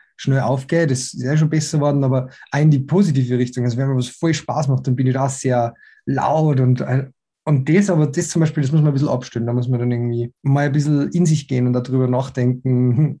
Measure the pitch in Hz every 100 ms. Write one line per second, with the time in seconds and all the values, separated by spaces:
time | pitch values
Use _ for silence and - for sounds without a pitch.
0 | _ - - 135 113 135 131 170 165 127
1 | - - 123 156 156 156 151 151 143 143
2 | 135 131 131 - - 143 151 143 131 175
3 | 202 135 123 123 123 127 123 117 135 131
4 | 123 - 165 156 - 131 139 131 135 123
5 | 131 131 135 135 131 123 117 - - _
6 | - 135 131 156 156 135 127 123 135 131
7 | 135 _ _ _ - 143 135 170 202 165
8 | 151 151 156 165 160 156 131 160 151 135
9 | - 123 - - 117 123 123 123 120 120
10 | 120 120 120 - - 139 143 143 147 143
11 | 139 170 170 156 - 127 123 123 123 131
12 | 127 123 131 - 123 123 131 123 123 120
13 | 151 131